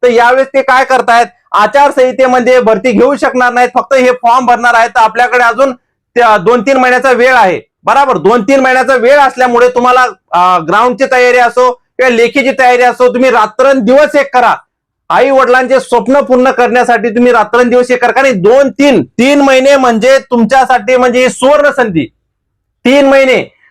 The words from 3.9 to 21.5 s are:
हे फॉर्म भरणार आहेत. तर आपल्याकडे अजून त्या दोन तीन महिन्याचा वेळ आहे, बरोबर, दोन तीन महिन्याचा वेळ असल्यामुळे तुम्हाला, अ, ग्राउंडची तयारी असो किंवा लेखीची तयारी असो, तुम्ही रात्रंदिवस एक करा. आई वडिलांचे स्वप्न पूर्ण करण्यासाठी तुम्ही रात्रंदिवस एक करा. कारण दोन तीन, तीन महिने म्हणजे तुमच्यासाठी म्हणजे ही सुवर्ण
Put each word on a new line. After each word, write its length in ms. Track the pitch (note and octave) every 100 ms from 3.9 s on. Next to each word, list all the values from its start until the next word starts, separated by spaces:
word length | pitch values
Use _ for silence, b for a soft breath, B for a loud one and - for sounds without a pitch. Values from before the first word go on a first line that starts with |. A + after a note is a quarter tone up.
हे 160 | C4+ B3
फॉर्म 360 | B3 A#3 B3 B3
भरणार 280 | A#3+ A#3+
आहेत. 160 | A#3 A#3
तर 100 | A#3+
आपल्याकडे 440 | A3 A#3 B3 B3
अजून 280 | A#3 A3+ C4+ B3 _ _ _
त्या 220 | A#3+ A#3 G#3
दोन 260 | F#3 B3
तीन 140 | G#3 C4
महिन्याचा 360 | B3+ B3 C4+
वेळ 220 | A#3+ B3+
आहे, 260 | B3 G3 C3 - _
बरोबर, 320 | - B3+ C4+ F#3+
दोन 260 | F3 A#3+
तीन 180 | G#3 C#4
महिन्याचा 340 | C4 C4 C4 B3+
वेळ 220 | A#3+ C#4+
असल्यामुळे 500 | C4+ B3+ B3+ A#3+ B3
तुम्हाला, 380 | B3 B3 B3+ A#3+ - -
अ, 260 | E3+ F3+ F3+ D#3+
ग्राउंडची 360 | G3+ B3 B3 C4
तयारी 260 | B3+ B3 B3
असो 320 | A#3+ B3 B3+
किंवा 400 | B3 _ - B3+
लेखीची 400 | A#3 A#3 C#4 B3+ C4
तयारी 240 | B3 B3
असो, 320 | B3 - B3
तुम्ही 160 | B3 C4
रात्रंदिवस 840 | A3+ G#3+ - C4+ C4+ G#3+ C4+ D4 C#4+
एक 180 | C#4
करा. 200 | B3 A3+ - _ _ _ _ -
आई 220 | F3+ C4+
वडिलांचे 500 | C4+ B3 B3+ B3 C4
स्वप्न 400 | - A#3+ G#3 C#4+
पूर्ण 300 | C#4 B3 C4
करण्यासाठी 580 | A#3+ A#3 B3 B3 A3+ A3+
तुम्ही 240 | A3 B3
रात्रंदिवस 580 | A#3 G#3+ A#3+ B3 B3 B3
एक 120 | B3
करा. 100 | B3
कारण 300 | A#3 C4+ G3
दोन 280 | G3 C4 C4+
तीन, 320 | - C#4+ G#3
तीन 380 | C3 - C4 C#4+
महिने 360 | C#4 C4 C4+ C#4
म्हणजे 420 | B3 A3 B3 C4+
तुमच्यासाठी 800 | - A#3 A3+ C4 B3+ B3 G3+ B3+
म्हणजे 240 | B3+ B3
ही 80 | B3+
सुवर्ण 420 | - C4